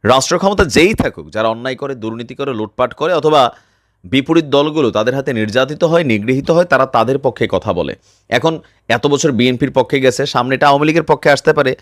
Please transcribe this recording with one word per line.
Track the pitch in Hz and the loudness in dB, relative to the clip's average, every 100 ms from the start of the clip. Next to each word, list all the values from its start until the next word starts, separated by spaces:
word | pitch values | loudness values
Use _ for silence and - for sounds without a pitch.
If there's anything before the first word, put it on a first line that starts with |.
রাষ্ট্র | 104 131 - 175 | 2 2 2 0
ক্ষমতা | 196 202 175 | 0 0 0
যেই | 139 175 | 4 2
থাকুক, | 220 139 - 78 | 2 -4 -4 -10
যারা | 104 113 | -2 -2
অন্যায় | 113 127 131 | -2 -8 -8
করে, | 139 127 | -8 -8
দুর্নীতি | 110 113 117 123 | -8 -10 -12 -8
করে, | 139 | -8
লুটপাট | 113 107 - 123 | -6 -8 -4 -4
করে, | - 160 | -2 -2
অথবা | 170 151 156 123 - _ _ _ _ | 0 2 4 2 -2 _ _ _ _
বিপরীত | 90 131 135 165 147 | -2 -2 2 0 2
দলগুলো | 139 151 156 127 | 0 2 0 0
তাদের | 107 113 135 | 0 -2 -2
হাতে | 135 | -4
নির্যাতিত | 120 107 104 131 151 | -4 -2 0 -2 0
হয়, | 165 165 | 0 2
নিগৃহীত | 151 107 107 131 139 | 0 -2 0 -2 0
হয়, | 170 - | 0 2
তারা | 131 131 | 2 2
তাদের | 120 113 131 | 2 0 0
পক্ষে | 135 - 113 | -2 -2 -2
কথা | 92 107 | -2 -2
বলে। | 90 71 - _ _ _ | -4 -4 -8 _ _ _
এখন | 123 165 160 - _ - | 0 0 -4 -14 _ -4
এত | 117 143 | -2 0
বছর | 139 160 | 0 0
বিএনপির | 113 123 123 135 | 2 0 0 0
পক্ষে | 131 123 139 | 0 0 2
গেছে, | 131 123 117 | 0 0 -4
সামনে | 131 120 131 | -2 -2 2
এটা | 147 | 2
আওয়ামী | 139 151 | 4 2
লীগের | 165 | 0
পক্ষে | 156 139 156 | 0 0 2
আসতে | 139 156 | 2 2
পারে। | 151 135 - | 2 0 -2